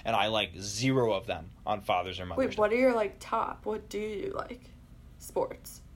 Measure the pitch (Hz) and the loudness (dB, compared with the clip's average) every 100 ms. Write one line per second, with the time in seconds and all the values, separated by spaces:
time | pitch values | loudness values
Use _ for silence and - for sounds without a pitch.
0 | - 110 107 110 95 90 101 104 131 131 | 0 2 4 2 0 -4 -8 0 4 6
1 | 117 98 101 87 85 - - 104 101 92 | 4 2 0 -4 -6 -8 -2 -2 2 0
2 | 92 90 90 - 262 - 214 240 262 233 | 0 -4 -4 0 0 2 4 6 6 4
3 | 202 - - 226 - - 214 214 - 202 | 0 -4 -2 -2 -2 -4 -6 -6 -6 -6
4 | 214 202 196 - - - - - - - | -4 -4 -6 -6 -8 -12 -16 -20 -20 -20
5 | - - - 185 - - - - - | -20 -18 -4 -2 -2 -4 -14 -18 -18